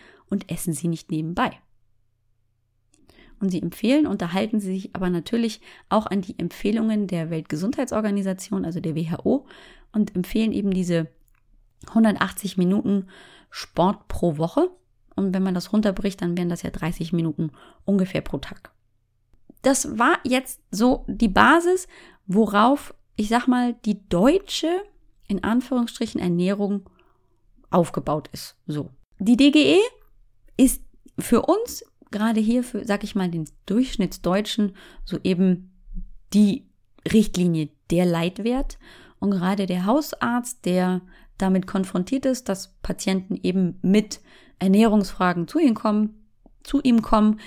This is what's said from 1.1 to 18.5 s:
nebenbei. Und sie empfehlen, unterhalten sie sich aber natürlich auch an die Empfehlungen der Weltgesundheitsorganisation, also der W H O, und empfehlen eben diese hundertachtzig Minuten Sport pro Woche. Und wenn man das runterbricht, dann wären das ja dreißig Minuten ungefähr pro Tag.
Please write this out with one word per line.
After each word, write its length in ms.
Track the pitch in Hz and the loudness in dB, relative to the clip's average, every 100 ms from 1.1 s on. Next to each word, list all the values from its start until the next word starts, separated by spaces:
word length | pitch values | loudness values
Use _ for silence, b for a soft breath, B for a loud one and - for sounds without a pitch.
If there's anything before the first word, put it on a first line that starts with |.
nebenbei. 420 | 156 160 175 240 - _ _ _ _ _ _ _ _ _ _ _ _ _ _ b b b b | -6 -4 -4 -4 -6 _ _ _ _ _ _ _ _ _ _ _ _ _ _ b b b b
Und 100 | 196 | -4
sie 100 | 180 | -2
empfehlen, 460 | 175 - 220 285 302 | -4 -2 2 2 2
unterhalten 540 | 196 170 185 214 220 | -2 -4 -4 -2 -2
sie 120 | 190 | -4
sich 220 | 190 196 - | -6 -8 -4
aber 160 | 185 | -2
natürlich 500 | 175 - 233 226 - B B B | -2 -2 -2 -2 -6 B B B
auch 180 | 208 214 | -2 0
an 160 | 196 | -4
die 160 | 185 - | -4 -6
Empfehlungen 680 | 170 - 202 220 220 214 190 | -8 -4 -2 0 0 -2 -2
der 220 | 175 160 | -4 -4
Weltgesundheitsorganisation, 1300 | 160 151 151 190 294 254 214 214 202 190 190 - 190 175 | -6 -6 -6 -4 -4 -4 -2 -2 -2 -2 -6 -6 -6 -4
also 160 | 170 | -6
der 140 | 160 147 | -4 -4
W 160 | 165 | -4
H 80 | 170 - | -4 0
O, 220 | 262 - B B B B | -2 -2 B B B B
und 220 | 214 202 180 | -2 -2 -2
empfehlen 380 | 180 214 220 | -4 -2 0
eben 180 | 202 202 | 0 -2
diese 380 | 185 175 170 160 _ _ _ _ _ _ _ - | -2 0 -2 -2 _ _ _ _ _ _ _ -2
hundertachtzig 640 | 226 220 190 190 - 196 190 | 4 4 4 -2 -6 -6 0
Minuten 520 | 180 202 - 196 190 B B B B | 2 2 2 -2 -2 B B B B
Sport 580 | - - - 180 208 - | -16 -6 0 2 0 -6
pro 300 | - 175 151 | -2 -2 0
Woche. 320 | 165 - 359 - _ _ _ - | -2 0 0 -2 _ _ _ -4
Und 200 | 196 190 | -2 0
wenn 80 | |
man 100 | 190 | 0
das 200 | 180 - | -2 -2
runterbricht, 500 | 214 214 190 196 190 | 0 0 0 -4 -4
dann 160 | 175 175 | -4 -2
wären 100 | 175 | -2
das 140 | 170 | -4
ja 80 | - | -6
dreißig 420 | - 156 - 165 | -4 -4 -4 -4
Minuten 380 | 175 165 156 156 - b b - | -2 -2 -4 -6 -8 b b -2
ungefähr 380 | 196 185 156 | 0 0 -2
pro 160 | - 135 | -6 -8
Tag. 340 | - | -8